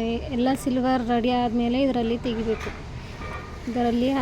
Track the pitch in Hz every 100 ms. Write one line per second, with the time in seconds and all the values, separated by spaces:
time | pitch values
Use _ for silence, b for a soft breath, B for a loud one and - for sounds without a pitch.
0 | 226 233 - 240 254 269 277 254 247 262
1 | 226 240 240 247 240 233 240 254 277 247
2 | 226 240 254 226 220 214 202 - - -
3 | - - - - - - 247 240 240 233
4 | 254 269